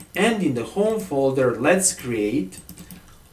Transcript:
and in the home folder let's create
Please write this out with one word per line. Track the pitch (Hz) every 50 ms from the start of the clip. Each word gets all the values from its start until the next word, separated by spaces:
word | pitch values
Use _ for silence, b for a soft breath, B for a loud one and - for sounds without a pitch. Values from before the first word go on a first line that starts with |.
| B B -
and | 180 196 233 226 208 180
in | 151 127
the | 117 113
home | - - 196 202 220 226 214
folder | - - 147 135 139 135 131 135 131 123 117
let's | 110 123 151 180 196 190 - -
create | - - 123 117 110 104 104 117 - 190 - - - - - - B B B B B B B B B - -